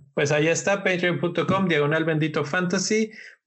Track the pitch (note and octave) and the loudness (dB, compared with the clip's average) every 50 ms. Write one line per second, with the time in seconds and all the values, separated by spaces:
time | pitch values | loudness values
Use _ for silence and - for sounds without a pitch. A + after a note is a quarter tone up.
0 | - - _ D#3+ D3 D3+ D3+ D3+ D3+ E3 D#3+ D3+ - G3 G3+ G3 G3 F#3+ F3+ E3+ | -18 -8 _ -2 0 2 2 2 2 2 0 0 0 0 -2 0 0 -2 0 0
1 | F3 F3+ E3+ - F3 E3+ F3 E3+ D3+ F3 F#3 G3 F#3+ E3+ D#3+ D3 D3 C#3+ D#3 D#3+ | 0 0 0 0 -2 -2 -2 -2 0 0 0 2 2 2 2 2 2 2 2 0
2 | D#3+ E3 D#3+ D3+ D#3 D#3 D#3 D#3+ D3 C#3+ F3+ F3+ F#3 F3+ G3 F#3+ F#3+ - G#3+ A3 | 0 0 0 0 0 0 0 -2 -2 -2 -2 -2 0 0 0 -2 0 0 0 0
3 | A3 G#3+ - - - - - _ _ | 0 -2 -6 -12 -20 -20 -20 _ _